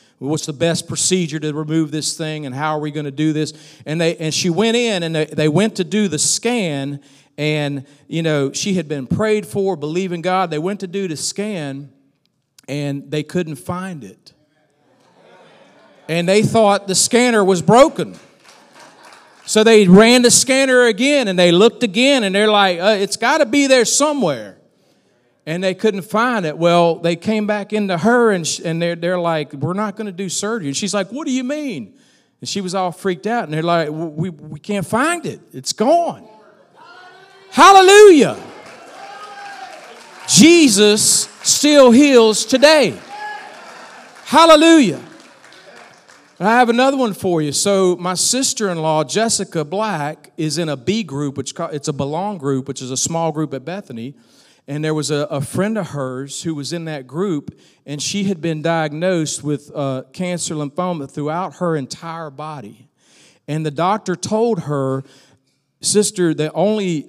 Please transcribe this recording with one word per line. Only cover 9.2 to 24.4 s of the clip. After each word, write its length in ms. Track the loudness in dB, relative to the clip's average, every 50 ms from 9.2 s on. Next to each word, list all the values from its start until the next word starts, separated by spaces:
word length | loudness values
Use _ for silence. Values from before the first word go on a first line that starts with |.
| 0 0 0 -2 -4
for, 300 | -6 -6 -4 -2 -2 -4
believing 480 | -4 -6 -6 -6 -4 -4 -6 -6 -6 -4
God. 260 | -2 -2 -2 -2 -2
They 80 | -4 -6
went 220 | -6 -6 -6 -8
to 80 | -10 -10
do 200 | -8 -6 -6 -6
the 80 | -6
scan 760 | -6 -8 -10 -8 -8 -8 -8 -6 -8 -8 -8 -10 -12 -14 -16 _ _ _ _ _ _ _ _ _ _ _ _ _ _ _ -10
and 440 | -8 -6 -6 -6 -6 -8 -8 -8
they 100 | -8 -8
couldn't 360 | -8 -4 -4 -6 -6 -6 -8 -14
find 460 | -12 -10 -10 -10 -10 -12 -12 -14 -16
it. 300 | -18 -20 _ _ -20 _ _ _ _ _ _ _ _ _ _ _ _ _ _ _ _ _ _ _ _ -20 _ _ _ _ _ _ _ _ _ _ _ _ _ _ -6
And 180 | -4 -4 0 2
they 140 | 2 2
thought 460 | 2 2 2 4 4 4 4 2 0 -4
the 80 | -2
scanner 480 | -2 -2 2 2 2 2 4 2 2 2
was 180 | 2 2 0
broken. 540 | 2 4 6 6 6 6 4 -4 -10 -10 -10 -20 -20 _ _ _ _ -20 -20 _ _ _ _ -20 -20 -20 _ _ -20 -20 -20 -20 _ _ _ _ -12
So 180 | -2 0 2 4
they 240 | 6 6 6 8 8
ran 360 | 8 8 10 8 6 6 6
the 80 | 4
scanner 540 | 4 2 2 2 2 2 2 2 4 4 4
again 420 | 4 2 2 0 2 2 2 0 0
and 100 | 2 4
they 140 | 4 6
looked 320 | 6 6 6 4 4 2 -4
again 400 | -2 0 2 2 4 4 2 2
and 100 | 0 0
they're 160 | 2 2 2
like, 300 | 4 4 2 2 0 0
"Uh, 180 | 0 0 2 2
it's 180 | 0 -4 -4 -4
gotta 280 | -2 0 2 2 0
be 220 | 0 2 0 4 4
there 180 | 4 4 4
somewhere." 720 | 2 0 0 0 0 0 -2 -2 -2 -2 -4